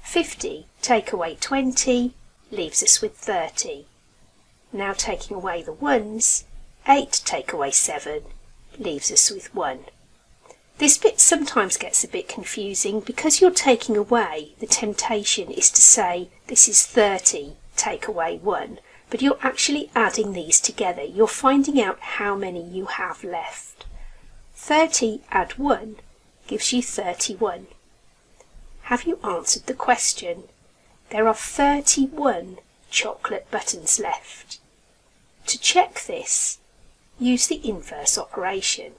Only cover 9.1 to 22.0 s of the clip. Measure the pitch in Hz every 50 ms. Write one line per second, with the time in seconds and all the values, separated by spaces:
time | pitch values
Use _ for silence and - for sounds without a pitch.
9.1 | 113 - - - 202 190 - - - 202 165 139 131 127 - - _ _ _ _
10.1 | _ _ _ _ - _ _ - - _ _ _ _ - 294 285 - - - 440
11.1 | - - - - 339 302 311 - - 240 202 185 - - - - - - - -
12.1 | - 180 - - - - 185 - - - 202 196 196 - - 202 202 214 196 -
13.1 | 247 - - 311 294 - 381 359 370 - - 277 247 226 - - 220 208 208 -
14.1 | 240 233 208 170 156 156 151 - - _ - 214 - - 240 208 202 - - -
15.1 | 226 208 208 - - - 190 - - - - - - - - - - - 202 180
16.1 | 175 180 180 - _ - _ - 247 - - - 208 - - - - 247 - 202
17.1 | 190 185 - - - 160 143 143 - - - - - - - 220 180 - - -
18.1 | 208 175 165 165 170 165 165 202 185 151 160 - - - _ - - - _ _
19.1 | - 233 262 277 - - - 262 262 - - - 285 294 294 - - 240 226 190
20.1 | - - 220 208 190 180 160 160 170 - - - - - 208 185 175 180 - -
21.1 | 160 196 220 214 - - - 262 277 285 269 302 285 277 214 190 - -